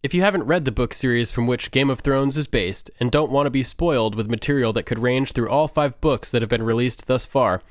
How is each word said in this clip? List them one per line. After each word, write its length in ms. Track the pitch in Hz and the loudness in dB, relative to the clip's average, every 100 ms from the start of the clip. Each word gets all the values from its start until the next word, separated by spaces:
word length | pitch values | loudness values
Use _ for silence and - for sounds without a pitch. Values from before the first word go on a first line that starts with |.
If 100 | 135 | 0
you 80 | 180 | 2
haven't 220 | 196 190 | 2 2
read 220 | 117 175 135 | 0 0 0
the 60 | |
book 220 | 113 120 | -2 -4
series 380 | - 131 120 117 | -2 0 0 0
from 160 | - 120 | -2 0
which 240 | 123 - | -2 0
Game 180 | 131 139 | 2 2
of 120 | 127 | 0
Thrones 360 | 147 135 139 143 | 0 2 0 -2
is 80 | 143 | -2
based 460 | 117 90 101 - - | -2 -2 -4 -14 -4
and 100 | 120 | 0
don't 220 | 147 147 | 2 2
want 160 | 139 143 | 0 2
to 20 | |
be 140 | 135 | 0
spoiled 500 | 123 - 170 135 110 | -2 -2 0 2 0
with 160 | 104 107 | -2 -4
material 420 | 113 - 143 117 | -2 0 0 2
that 120 | 107 - | 0 -4
could 140 | 117 | -2
range 320 | 123 127 135 | 0 0 0
through 180 | - 113 | -2 0
all 180 | 135 156 | 0 2
five 320 | - 143 - | 0 -2 0
books 300 | 160 123 - | 0 0 -2
that 140 | 120 | -2
have 60 | 110 | 0
been 120 | 117 | 0
released 460 | 113 113 123 - - | 0 2 0 -2 -2
thus 180 | 127 - | -2 0
far, 340 | 143 117 92 - | 0 2 0 -4